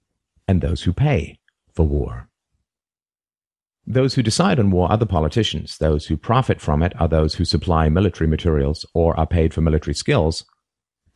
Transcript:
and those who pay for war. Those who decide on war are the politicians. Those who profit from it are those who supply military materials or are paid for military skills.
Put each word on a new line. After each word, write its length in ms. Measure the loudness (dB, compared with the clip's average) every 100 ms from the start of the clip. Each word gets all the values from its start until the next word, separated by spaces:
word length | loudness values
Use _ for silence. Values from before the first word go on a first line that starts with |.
| _ _ _ _ -2
and 140 | 0
those 220 | 0 -2
who 100 | -2
pay 460 | 0 0 0 -4 -12 _ _ _
for 140 | 0 0
war. 420 | 0 -4 -8 -16 _ _ _ _ _ _ _ _ _ _ _ _ _ _ _ -4
Those 280 | 0 0
who 80 | 0
decide 360 | 0 2 2 2
on 120 | 2
war 200 | 2 2
are 80 | 2
the 80 | 0
politicians. 720 | 0 0 0 -2 -4 -10 -4
Those 280 | 0 0 -2
who 100 | -4
profit 440 | 0 0 0 -2
from 220 | -2 0
it 100 | 0 0
are 80 | 0
those 260 | 2 0
who 100 | 0
supply 440 | -2 -2 0 2 2
military 400 | 2 0 0 -2
materials 580 | 0 0 0 0 -4 -6
or 240 | 0 2 2
are 80 | 0
paid 280 | 2 0
for 80 | 2
military 320 | 0 0 -2
skills. 500 | -6 -2 0 0 -2 -10 _ _ _ _ _ _